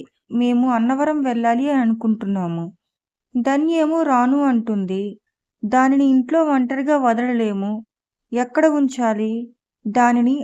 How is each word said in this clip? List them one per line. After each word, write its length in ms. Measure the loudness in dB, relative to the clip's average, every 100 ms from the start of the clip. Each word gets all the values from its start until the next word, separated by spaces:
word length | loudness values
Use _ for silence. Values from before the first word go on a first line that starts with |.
| -10 _ _
మేము 360 | -2 2 2 2
అన్నవరం 480 | 2 0 0 0 0
వెళ్ళాలి 420 | -2 0 0 0 0
అని 120 | 0
అనుకుంటున్నాము. 840 | 0 0 0 -2 -2 -4 -4 -4 -8 -12 _ _ _ _ _
ధన్యేమో 640 | -4 0 0 0 0 0 0
రాను 360 | 2 2 2 2
అంటుంది. 600 | 2 0 -2 -4 -4 -4 -6 -12 _ _ _ _
దానిని 420 | -2 2 4 4
ఇంట్లో 360 | 4 2 2 0
ఒంటరిగా 520 | 2 0 -2 -4 0 0
వదలలేము. 760 | 2 0 -2 -2 -2 -2 -6 -8 -12 _ _ _ _
ఎక్కడ 340 | -4 -2 2 2
ఉంచాలి 680 | 2 -2 0 -2 -2 -4 -4 -10 _ _ _
దానిని 520 | -4 2 2 2 0 0